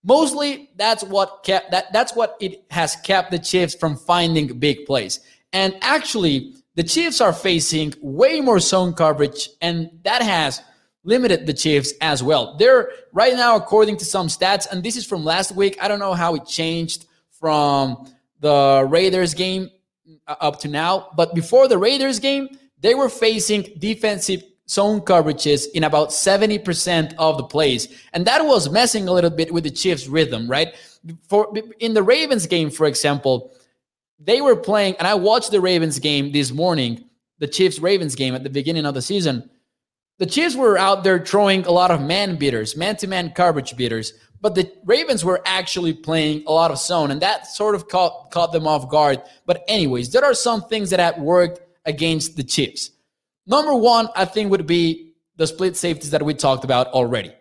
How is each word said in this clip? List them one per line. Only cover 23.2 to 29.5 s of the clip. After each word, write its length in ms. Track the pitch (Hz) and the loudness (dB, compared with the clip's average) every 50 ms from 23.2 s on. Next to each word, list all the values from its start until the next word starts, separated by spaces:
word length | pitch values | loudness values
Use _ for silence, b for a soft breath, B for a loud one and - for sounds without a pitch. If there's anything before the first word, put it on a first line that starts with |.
| 233 226 226 220 - - 214 208 190 - - 160 | 0 0 0 0 -2 -2 -2 -2 -2 -6 -12 -8
defensive 640 | 151 208 220 214 - 214 208 185 - - 190 185 - _ _ _ _ - | -4 -4 -4 -2 -2 -2 -2 -2 -4 -4 -4 -6 -6 _ _ _ _ -6
zone 320 | - - 202 208 214 208 | -2 0 0 0 0 -2
coverages 640 | - - 190 170 151 156 147 143 - 151 147 143 147 - | 2 4 4 4 4 2 -2 -2 0 0 0 0 0 -4
in 120 | - 170 160 | -2 -2 0
about 280 | 156 156 147 156 - | 2 2 2 2 0
seventy 460 | - - - 196 196 196 214 214 214 208 | -2 0 2 2 4 4 2 2 0 -2
percent 560 | 214 185 170 165 - 180 175 165 156 160 - | -4 -4 -4 -4 -2 0 0 0 0 -2 -2
of 220 | - 160 160 151 139 | 0 0 0 0 0
the 60 | 123 | -6
plays. 440 | - - 147 156 143 123 117 - B B B B B | -4 -2 0 2 2 0 -2 -6 B B B B B
And 140 | - - 180 | -6 -2 0
that 180 | 220 247 311 320 | 2 2 2 4
was 240 | 302 262 208 156 139 | 4 4 4 2 0
messing 400 | 151 214 247 240 - 220 196 180 | 2 2 2 2 0 -2 0 2
a 40 | |
little 180 | 180 180 175 170 | 2 2 2 2
bit 200 | 165 156 160 160 | 0 0 -4 -2